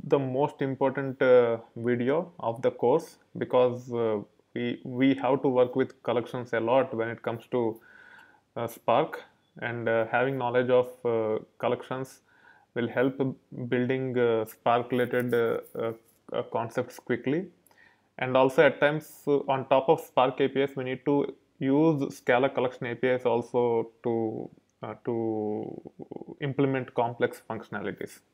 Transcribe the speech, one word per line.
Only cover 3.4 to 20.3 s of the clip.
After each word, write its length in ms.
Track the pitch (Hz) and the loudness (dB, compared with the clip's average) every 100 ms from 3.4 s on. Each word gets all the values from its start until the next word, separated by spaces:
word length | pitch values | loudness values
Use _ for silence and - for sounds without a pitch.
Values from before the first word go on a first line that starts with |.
| - 127 123 123 127 | 0 2 2 0 -6
uh, 260 | 117 113 104 - _ _ | -2 0 -2 -6 _ _
we, 260 | 120 120 - | -6 -6 -6
we 300 | 135 123 135 | -8 2 2
have 280 | 135 123 135 | 4 0 2
to 60 | 139 | 2
work 260 | 127 123 | 4 2
with 260 | 131 127 - | 2 -2 -4
collections 480 | - 120 117 127 117 | -4 -2 -2 -8 -4
a 80 | 113 | -2
lot 340 | 113 131 127 | 2 2 2
when 140 | 117 113 | -2 -6
it 120 | 113 | -6
comes 280 | 117 113 - | -6 -8 -4
to, 300 | 127 113 110 - - - - - _ _ | -2 -2 -4 -14 -20 -20 -20 -20 _ _
uh, 140 | - 117 | -8 -8
Spark, 560 | - - 120 170 - - _ _ - | -4 2 2 2 -6 -16 _ _ -10
and, 280 | 120 120 113 | -8 -4 0
uh, 180 | 113 110 | 0 2
having 260 | 120 131 135 | 0 0 -2
knowledge 320 | 120 127 123 | -2 0 2
of, 160 | 123 123 - | 2 2 -4
uh, 380 | 120 113 110 110 - - | -2 0 0 -4 -6 -6
collections 640 | 117 120 - 131 131 - _ _ _ _ _ 120 | -4 -4 -6 -8 -8 -14 _ _ _ _ _ -4
will 100 | 117 | -2
help 340 | 123 135 135 135 - _ - 123 | 0 0 0 -4 -4 _ -12 -4
building, 480 | 127 123 131 131 123 | -2 0 -2 -2 0
uh, 280 | 120 113 | 2 2
Spark 480 | 110 - 123 120 120 | -2 -4 0 0 0
related, 420 | 123 120 123 123 | -2 0 0 0
uh, 240 | 120 117 117 - - | 0 0 -2 -6 -6
uh, 160 | 113 113 _ _ - | -6 -6 _ _ -8
uh, 100 | - 120 | -8 -4
concepts 480 | 117 117 - 123 - | -6 -4 -6 -6 -10
quickly. 480 | - 120 127 156 190 _ _ _ _ _ _ - | -6 -4 -2 -4 -4 _ _ _ _ _ _ -8
And 180 | 127 127 | 0 4
also 260 | 135 147 | 4 6
at 180 | 147 - | 4 4
times, 300 | 147 151 - - - | 2 0 -6 -8 -2
uh, 120 | 143 139 | 0 0
on 200 | 131 127 | -2 2
top 200 | 135 135 | 4 4
of 120 | 156 | 2
Spark 400 | - - 131 | 2 2 2